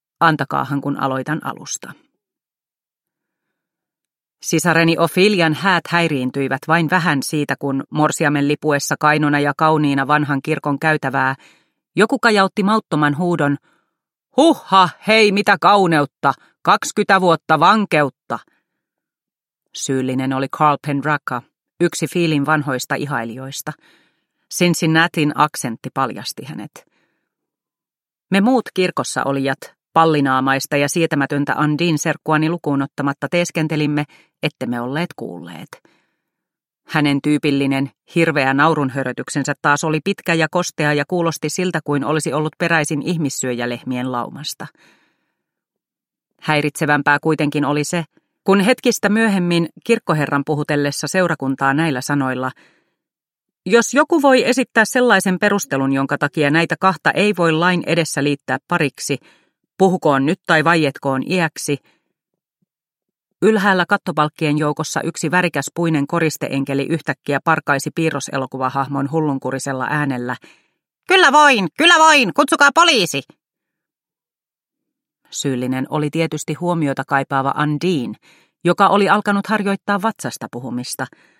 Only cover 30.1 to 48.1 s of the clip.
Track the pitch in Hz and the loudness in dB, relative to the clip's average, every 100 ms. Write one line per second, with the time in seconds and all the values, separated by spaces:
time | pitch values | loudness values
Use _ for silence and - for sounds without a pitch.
30.1 | 151 139 131 135 135 - 143 143 175 165 | 4 2 2 2 0 0 -2 0 0 0
31.1 | 147 135 143 143 - 151 147 175 151 165 | 0 -2 -2 -2 0 0 0 0 0 -2
32.1 | 156 - 156 156 165 151 139 151 - 139 | -4 -2 0 0 -2 -4 -4 -4 -4 -4
33.1 | 139 139 175 175 170 156 156 151 147 147 | -4 -2 -2 -2 -2 -2 0 -2 -2 -6
34.1 | _ _ _ 151 - 117 120 120 147 175 | _ _ _ -8 -6 -6 -6 -6 -6 -8
35.1 | - 113 85 85 82 - - _ _ _ | -10 -14 -12 -16 -18 -18 -20 _ _ _
36.1 | _ _ _ _ _ _ _ - 156 147 | _ _ _ _ _ _ _ -6 -2 0
37.1 | 143 147 147 151 139 139 135 135 - _ | 0 0 0 0 0 0 -2 -4 -8 _
38.1 | 170 165 147 131 135 156 151 135 135 131 | 0 0 2 2 2 2 2 -2 -2 -6
39.1 | 117 - 147 135 143 151 147 160 156 196 | -6 -6 -4 -4 -2 0 0 0 -2 -2
40.1 | 196 - 165 156 175 175 - 151 147 143 | -4 -2 -2 0 -2 -4 -2 0 0 -2
41.1 | 180 165 - 151 - 185 165 - 143 131 | -2 -2 -4 -6 -4 -4 -4 -2 -2 -2
42.1 | 156 151 143 156 - 170 165 147 143 - | -2 -2 -4 -4 -4 -2 0 -2 -4 -4
43.1 | 165 143 - 131 120 120 120 131 127 127 | -2 -4 -4 -4 -4 -4 -6 -6 -6 -4
44.1 | 123 113 135 147 - 156 - _ _ _ | -6 -8 -10 -12 -12 -14 -18 _ _ _
45.1 | _ _ _ _ _ _ _ _ _ _ | _ _ _ _ _ _ _ _ _ _
46.1 | _ _ _ - 151 147 - 147 147 143 | _ _ _ -2 0 -2 -2 0 2 2
47.1 | 143 160 151 147 147 139 147 147 175 156 | 2 2 0 0 0 0 -2 -2 -6 -8